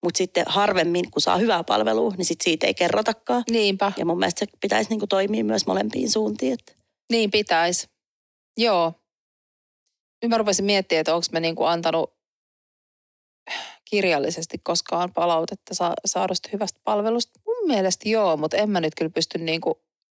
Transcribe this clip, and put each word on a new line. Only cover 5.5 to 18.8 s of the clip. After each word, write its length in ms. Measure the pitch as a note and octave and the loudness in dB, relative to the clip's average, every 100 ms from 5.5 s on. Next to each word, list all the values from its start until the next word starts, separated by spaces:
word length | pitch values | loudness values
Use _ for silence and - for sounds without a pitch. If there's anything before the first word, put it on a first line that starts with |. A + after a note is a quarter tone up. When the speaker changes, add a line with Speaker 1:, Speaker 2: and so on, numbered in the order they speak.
| G#3+ - | 0 0
Speaker 1:
molempiin 440 | F#3 G#3+ C4 B3+ | 0 -2 -2 -2
suuntiin. 420 | A3 G#3+ G#3+ C4 | 0 -2 -2 -2
Että 200 | B3 - _ _ _ _ | -4 -8 _ _ _ _
Speaker 2:
Niin 200 | A#3 G#3+ | 0 2
pitäisi. 560 | G#3+ G#3 E3 E3+ F3+ - _ _ _ _ _ _ - | 0 2 2 2 0 -4 _ _ _ _ _ _ -2
Joo. 340 | A#3 F#3+ E3 E3 _ _ _ _ _ _ _ _ _ _ _ _ | 2 4 2 -2 _ _ _ _ _ _ _ _ _ _ _ _
Nyt 80 | A#3 | 0
mä 80 | A3+ | 2
rupesin 260 | G#3 G3 | 2 2
miettimään, 360 | G3 G3+ F#3+ E3 | 2 2 2 0
että 140 | D#3 | 2
onks 160 | E3+ E3+ | 0 0
mä 100 | E3 | -2
niinku 240 | E3 E3 | -2 0
antanut 480 | D3+ E3+ E3+ D#3+ - _ _ _ _ _ _ _ _ _ _ _ _ _ - - - - - | 0 0 0 0 -2 _ _ _ _ _ _ _ _ _ _ _ _ _ -12 -12 -12 -18 -4
kirjallisesti 680 | G#3 F#3 D3+ C#3 E3 E3 - | 0 2 2 0 -4 -8 -8
koskaan 500 | - E3+ - E3+ F3+ | -4 -4 -2 -4 -2
palautetta 600 | - E3+ E3 E3+ G3+ - | 0 0 0 -2 -8 -10
sa-, 200 | - F3 - F#3+ | -4 -2 -2 -4
saadusta 420 | F#3 F#3+ F#3 - | -2 -2 -4 -6
hyvästä 280 | G3+ G3+ - | -6 -6 -6
palvelusta. 560 | - G#3+ G#3+ A#3 A#3 _ - | -2 0 0 -2 -4 _ -6
Mun 200 | A#4+ G4 | -2 0
mielestä 420 | A3+ F#3+ F3+ G#3 | 0 0 -2 -2
joo, 280 | A3 G3+ D#3 | 0 2 0
mut 180 | D3+ | 0
en 160 | - G#3+ | 0 0
mä 100 | F#3+ | 0